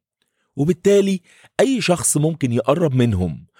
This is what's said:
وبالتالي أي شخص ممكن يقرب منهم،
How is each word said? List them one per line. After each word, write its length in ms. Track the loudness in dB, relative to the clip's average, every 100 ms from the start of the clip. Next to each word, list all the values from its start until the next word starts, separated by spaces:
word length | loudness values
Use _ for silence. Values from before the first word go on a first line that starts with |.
| _ _ _ _ _ -4
وبالتالي 640 | -2 0 2 2 2 -4 -8 _ _ -2
أي 200 | 0 0
شخص 360 | 0 -2 -2 0
ممكن 360 | -2 -2 -2
يقرب 420 | 0 0 0 0
منهم، 520 | 2 0 0 -2 -6 -16